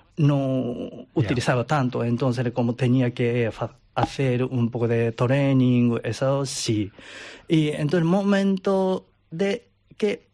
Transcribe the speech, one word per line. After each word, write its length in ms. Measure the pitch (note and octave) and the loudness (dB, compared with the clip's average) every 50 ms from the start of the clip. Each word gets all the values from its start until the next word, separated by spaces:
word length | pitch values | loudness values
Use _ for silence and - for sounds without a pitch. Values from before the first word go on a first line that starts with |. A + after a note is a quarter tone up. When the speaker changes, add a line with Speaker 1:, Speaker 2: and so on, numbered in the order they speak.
| _ _ _ | _ _ _
Speaker 1:
no 580 | - D3+ C#3+ C#3+ C#3 C3+ C3 C3 C3 A#2+ A#2+ A#2+ - - - - - - - _ | 2 2 4 4 2 0 0 0 -2 -2 -2 -6 -6 -10 -10 -12 -16 -18 -6 _
Speaker 2:
Ya. 60 | E3 | -2
Speaker 1:
utilizaba 440 | A#2+ - C#3 B2 - - C3+ B2 A#2 | 0 0 0 0 0 0 0 0 0
tanto. 380 | - D3+ D3 B2+ B2 A#2+ A#2 A#2 | 0 0 0 0 0 -2 -2 -2
Entonces, 480 | A#2+ A#2+ A#2 C#3 C3 A#2+ B2 A#2+ A#2+ | 0 0 0 0 0 0 0 -2 -2
como 240 | - C3 A#2+ A#2+ A#2 | -2 0 -2 -2 0
tenía 360 | - C3 A#2+ B2 C3+ B2+ B2 B2 | 0 2 2 4 2 2 0 0
que 360 | - B2 A#2+ A#2+ B2 A#2 G#2+ | -2 -2 0 0 0 -2 -2
fa-, 240 | - - A#2+ - - _ _ _ _ | -2 -6 -8 -8 -8 _ _ _ _
hacer 480 | A#2+ - - - - C#3 C3 B2 B2 B2+ | -2 -2 -2 -2 -2 0 0 0 0 -2
un 260 | B2+ - B2 A#2 A#2 | -2 0 -2 -2 -2
poco 180 | A#2 A#2 A#2+ | 0 -2 -2
de 240 | A#2 A#2 A#2 A#2 A#2 | 0 0 0 0 -2
training, 840 | A2+ - B2+ A#2+ C3+ C#3+ C#3 C#3 C3+ C3 B2+ B2 B2 A#2+ A#2+ A#2+ A#2 A2+ - | 0 0 0 2 2 2 2 2 4 4 4 4 4 4 4 2 0 0 -4
eso 420 | A#2+ G#2+ - C3+ C3+ C#3 C#3 C#3 | -6 -4 -2 0 0 0 0 -2
sí. 460 | C3 - - - - A2+ G#2 G#2 G2 - - - - - - - - - - - | -4 -6 -6 -4 -2 -2 -2 -2 -4 -8 -16 -20 -20 -20 -18 -18 -18 -20 -20 -4
Y 220 | - E3 D#3+ D#3 D3 | 0 2 2 2 0
entonces, 360 | D3 - D#3 C#3+ F3+ F3+ D#3+ | -2 -2 -2 0 2 2 2
momento 1000 | E3 F3+ G3+ G3 G3+ G3+ G3 G3 G3 G3 F#3+ - G3+ G3 F#3+ F#3+ F#3 F#3 F#3 - _ _ _ _ _ | 2 2 2 2 2 2 2 2 2 0 0 0 0 0 2 2 0 -2 -4 -6 _ _ _ _ _
de 380 | D#3+ E3 G3 G3 G3 - - _ _ _ _ _ - | -4 -4 -2 -2 -2 -4 -8 _ _ _ _ _ -6
que, 300 | - G#3+ G#3 G3+ - - _ | -2 -2 -2 -2 -4 -10 _